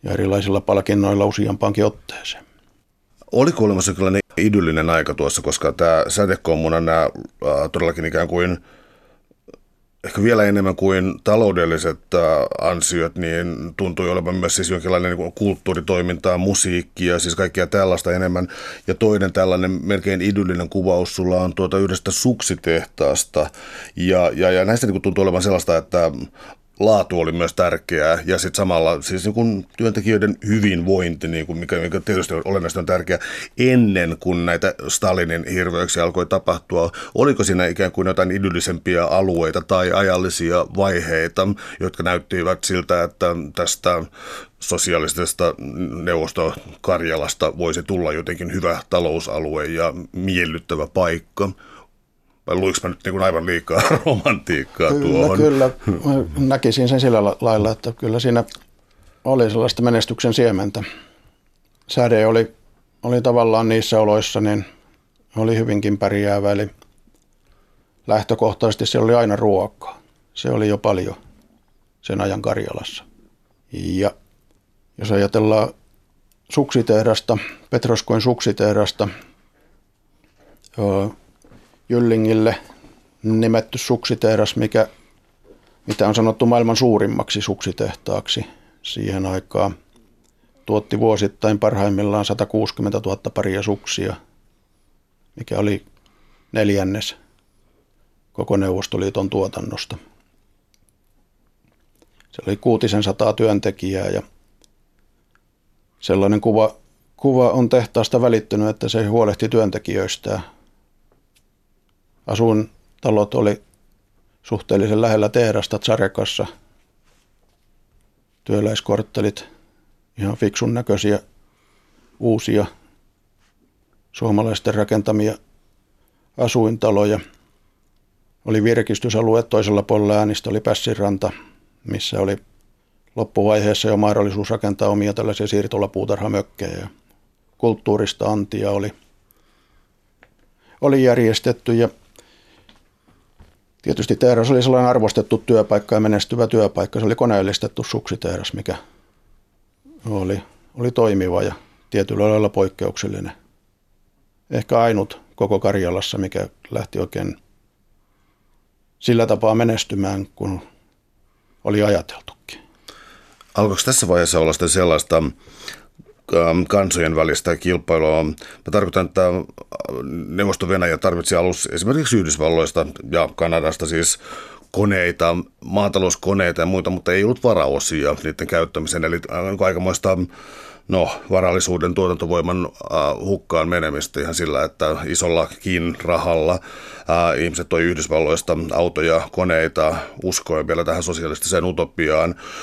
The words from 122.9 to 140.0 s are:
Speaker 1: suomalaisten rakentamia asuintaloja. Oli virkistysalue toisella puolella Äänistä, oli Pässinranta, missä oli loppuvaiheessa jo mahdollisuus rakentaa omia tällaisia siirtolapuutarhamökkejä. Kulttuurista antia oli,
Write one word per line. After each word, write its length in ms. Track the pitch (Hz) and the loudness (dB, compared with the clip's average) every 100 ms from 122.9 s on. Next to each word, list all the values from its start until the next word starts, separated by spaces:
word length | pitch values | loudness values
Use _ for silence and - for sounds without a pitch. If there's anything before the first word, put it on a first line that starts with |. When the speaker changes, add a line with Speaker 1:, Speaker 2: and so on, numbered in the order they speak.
| _ _ _ _ _ _ _ _ _ _ _ _ | _ _ _ _ _ _ _ _ _ _ _ _
Speaker 1:
suomalaisten 640 | - 117 104 113 107 - | -6 0 2 0 -2 -2
rakentamia 600 | 104 101 110 101 107 107 101 _ _ _ _ _ _ _ _ _ - | 0 0 0 0 0 0 -4 _ _ _ _ _ _ _ _ _ -2
asuintaloja. 840 | 120 127 110 113 110 101 104 107 - _ _ _ _ _ _ _ _ _ _ _ | 0 2 0 2 2 2 2 0 -4 _ _ _ _ _ _ _ _ _ _ _
Oli 200 | - 110 | -2 2
virkistysalue 800 | 107 117 104 107 123 110 113 113 | 4 2 2 -2 0 0 4 2
toisella 400 | 113 110 104 104 | 2 0 2 0
puolella 320 | 101 107 104 | 2 2 2
Äänistä, 360 | 104 107 104 - | 2 0 -2 -4
oli 100 | 104 | -2
Pässinranta, 720 | - 110 - 107 101 98 101 - - _ _ _ | 0 -2 -2 -2 -2 0 -4 -6 -20 _ _ _
missä 360 | 110 101 - 107 | -10 -8 -6 -2
oli 160 | 98 98 _ _ _ _ _ _ _ - | -2 -2 _ _ _ _ _ _ _ -6
loppuvaiheessa 720 | 110 - 104 107 104 101 110 | -2 0 2 4 2 0 0
jo 80 | 104 | 2
mahdollisuus 540 | 104 107 101 101 101 | 4 2 0 -2 -4
rakentaa 380 | 110 107 98 104 | -4 -4 0 0
omia 240 | 104 104 | 2 0
tällaisia 340 | 101 107 101 104 | -2 -4 -4 -2
siirtolapuutarhamökkejä. 1400 | 104 104 104 98 98 98 101 107 104 - - 95 87 98 _ _ _ _ _ _ _ | -2 -2 -2 -2 -4 -4 -4 -2 -4 -4 -10 -10 -10 -14 _ _ _ _ _ _ _
Kulttuurista 760 | 120 104 - 104 101 - 104 | -2 0 -2 0 -2 -2 -2
antia 380 | 107 101 107 104 | -2 -4 -4 -2
oli, 220 | 101 104 - _ _ _ _ _ _ _ _ _ _ | -2 -4 -10 _ _ _ _ _ _ _ _ _ _